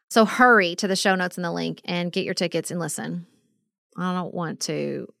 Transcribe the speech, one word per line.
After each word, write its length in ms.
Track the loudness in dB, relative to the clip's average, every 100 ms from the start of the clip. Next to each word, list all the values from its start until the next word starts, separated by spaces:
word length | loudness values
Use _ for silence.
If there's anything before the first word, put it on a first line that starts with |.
| 0
So 140 | 4
hurry 520 | 4 6 8 8 4 0
to 100 | -2
the 80 |
show 220 | 0 2 0
notes 200 | -2 -4
and 80 |
the 60 | -6
link 300 | -4 -4 -6 -6
and 260 | -4 -2
get 120 | -4
your 100 | -4
tickets 360 | -2 -2 -2 -4
and 80 | -6
listen. 480 | -6 -6 -8 -8 -12 _ _ _ _ _ _ -8
I 180 | -4
don't 200 | -4 -6
want 260 | -6 -6 -6
to 520 | -6 -4 -4 -6 -10 _